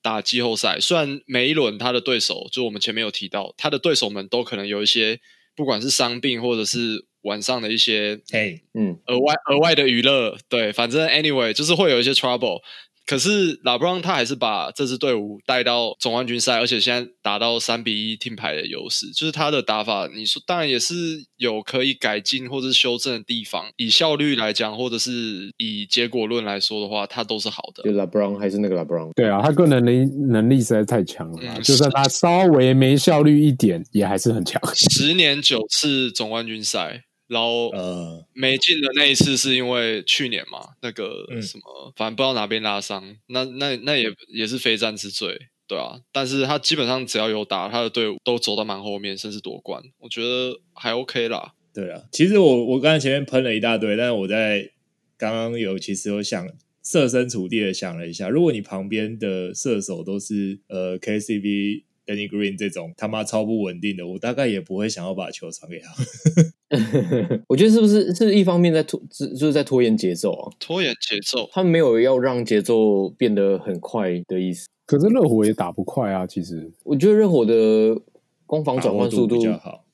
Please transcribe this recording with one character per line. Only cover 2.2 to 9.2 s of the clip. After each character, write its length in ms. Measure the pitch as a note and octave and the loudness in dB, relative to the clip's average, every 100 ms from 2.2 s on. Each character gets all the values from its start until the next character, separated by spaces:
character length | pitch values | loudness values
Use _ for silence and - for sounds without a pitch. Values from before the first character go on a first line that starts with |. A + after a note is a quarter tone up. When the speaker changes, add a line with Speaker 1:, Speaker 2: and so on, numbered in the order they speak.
Speaker 1:
手， 260 | - - - | 0 -4 -8
就 120 | - | -4
我 60 | B2 | -4
们 100 | G#2 | -4
前 140 | G#2 | -4
面 80 | A2 | -4
有 80 | A2+ | -4
提 180 | - G2 | -6 -6
到， 240 | G#2+ F#2+ - | -6 -8 -4
他 120 | D#3 | -2
的 80 | C#3+ | 0
对 160 | F3 | 0
手 160 | C#3 A#2 | 0 -2
们 200 | G#2 G2 | -6 -4
都 160 | A#2+ | -2
可 100 | A#2 | -2
能 100 | A2 | -6
有 200 | G2+ G#2 | -6 -2
一 20 | G#2 | 0
些 320 | A#2 A2 A2+ _ _ _ - | 2 0 -2 _ _ _ -8
不 80 | |
管 180 | C#3+ A2 | -4 -2
是 80 | B2 | 0
伤 300 | - B2 A#2+ | 0 0 -2
病 200 | C3+ A#2+ | -4 -4
或 140 | B2 | -2
者 100 | A#2 | -2
是 420 | G#2+ A#2+ A#2 G#2+ - _ | -2 -2 -2 -6 -10 _
晚 200 | G2+ G#2 | -8 -6
上 180 | G#2 B2+ | -4 -4
的 120 | A2 | -2
一 40 | A2+ | 0
些 440 | A#2+ A2 G#2 G#2+ - | 2 2 0 -4 -4
Speaker 2:
嘿。 300 | A#2 G#2+ E2 _ | -2 -2 -6 _
Speaker 3:
嗯。 240 | A2 G#2 E2+ - | -2 -2 -2 -2
Speaker 1:
额 120 | |
外， 160 | B2 | 0